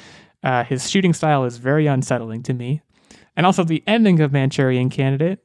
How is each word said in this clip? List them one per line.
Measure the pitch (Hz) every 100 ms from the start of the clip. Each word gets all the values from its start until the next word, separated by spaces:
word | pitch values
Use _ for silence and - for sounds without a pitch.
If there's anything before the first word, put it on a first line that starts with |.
| - - - _
Uh, | 135 127
his | 120 131 -
shooting | 196 185
style | 160 156 147 127
is | 120
very | 127 147 151
unsettling | 135 131 123 113 113
to | -
me. | 127 120 151 - _ _ - _ -
And | -
also, | -
the | 165 160 -
ending | 226 220 170
of | 151
Manchurian | 139 135 131 131 127 127
Candidate | - 135 135 165 196